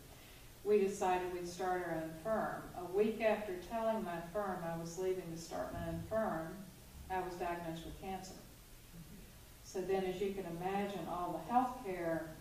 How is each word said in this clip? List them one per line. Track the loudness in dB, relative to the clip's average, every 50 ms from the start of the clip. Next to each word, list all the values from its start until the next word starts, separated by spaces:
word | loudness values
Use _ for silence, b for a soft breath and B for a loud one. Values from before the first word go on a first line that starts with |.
| -14 B B B B B B B B B B -4 4
We | 8 8 8
decided | 8 6 4 2 4 4 4 4 2 0 -2
we'd | -2 -4
start | -4 -2 0 2 2 4 2 2
our | 0 0
own | -2 -2 -4 -6 -4 0
firm. | 2 2 4 2 0 -2 -4 -6 -8 -6 -6
A | -6 0 4
week | 4 4 4 4 4
after | 6 4 4 4 2 -2 -4 -4 -4 -2
telling | -2 2 2 4 2 2 0
my | 0 -2 -4 -4 -2
firm | -2 0 0 0 0 0 -2
I | -2 -2 -2
was | -4 -4 -4
leaving | 0 0 2 2 0 -2 -6 -6
to |
start | -8 -6 -6 -4 -4 -2 -2 -2
my | -4 -2 -2
own | -2 -2 -2 0
firm, | 2 2 2 2 2 0 -2 -4 -6 -10 -12 -14 -14 -16 -16 -16 -14 -12 -6 0
I | 0 0
was | 0 0 -2
diagnosed | -2 0 0 0 -2 -2 -4 -4 -4 -6
with | -8 -8 -6
cancer. | -6 -4 -4 -4 -6 -8 -10 -12 -14 -16 -16 -18 -18 -18 -18 -18 -16 -16 -14 -14 -14 -12 -14 -14 -14 -16 -16 -18 -18 -18 -18 -16 -16
So | -6 -4 -4
then, | 2 4 4 4 4
as | 2 2 2
you | 0 0
can | 0 -2 -4 -4 -4 -2
imagine, | -2 0 2 2 0 0 -2 -4 -2 -2
all | -2 0 0 0 -2
the | -4 -2 6 6
healthcare | 6 6 6 0 -4 -4 -4 -2 0 0 2 2 0 0 -4 -8 -12